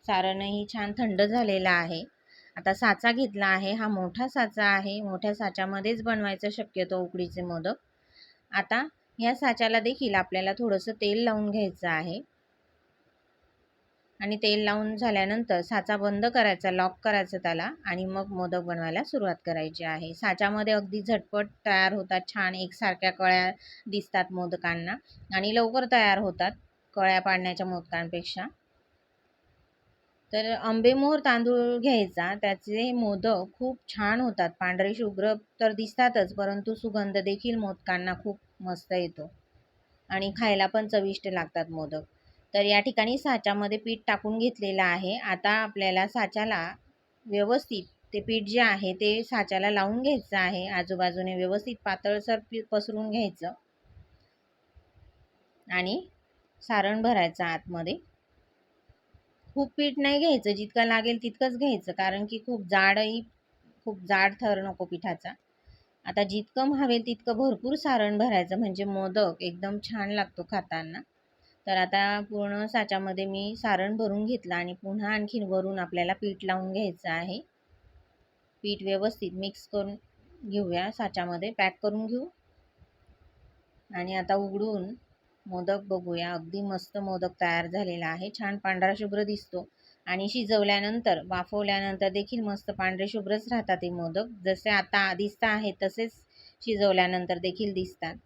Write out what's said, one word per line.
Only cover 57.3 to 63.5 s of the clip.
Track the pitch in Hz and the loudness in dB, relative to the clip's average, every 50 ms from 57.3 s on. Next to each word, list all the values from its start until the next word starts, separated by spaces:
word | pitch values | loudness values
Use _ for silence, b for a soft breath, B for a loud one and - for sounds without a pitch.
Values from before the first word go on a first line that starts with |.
| 165 - 180 | 0 -2 -2
आतमध्ये. | 170 165 165 - - 175 170 165 170 262 349 - _ _ _ _ _ _ _ _ _ _ _ _ _ _ _ _ _ - _ _ _ _ _ _ _ _ _ _ - - | -2 -2 -4 -6 -8 -8 -6 -4 -4 -6 -8 -10 _ _ _ _ _ _ _ _ _ _ _ _ _ _ _ _ _ -20 _ _ _ _ _ _ _ _ _ _ -8 -2
खूप | 277 277 269 _ | -2 -2 -2 _
पीठ | - 294 294 262 | -2 -2 0 0
नाही | 294 277 277 285 285 | 0 0 2 2 4
घ्यायचं, | 302 330 285 240 - 208 208 | 4 4 2 2 2 0 -2
जितकं | 196 208 208 _ 233 233 | -2 -4 -2 _ 2 4
लागेल | 226 226 226 220 233 233 226 233 | 4 4 2 2 0 -2 -2 -4
तितकंच | 233 214 _ 262 262 247 | -8 -2 _ -2 0 0
घ्यायचं, | 240 277 285 240 196 180 - | 0 0 0 0 0 -2 -6
कारण | 170 - 190 190 190 202 208 | -4 0 0 0 0 -2 -4
की | 208 233 220 226 | -6 -6 -8 -6
खूप | - 247 214 196 | -6 -6 -6 -2
जाडही, | 175 202 190 190 196 196 208 214 214 220 233 226 - _ _ _ _ | 2 4 6 6 6 6 6 2 0 0 -4 -6 -8 _ _ _ _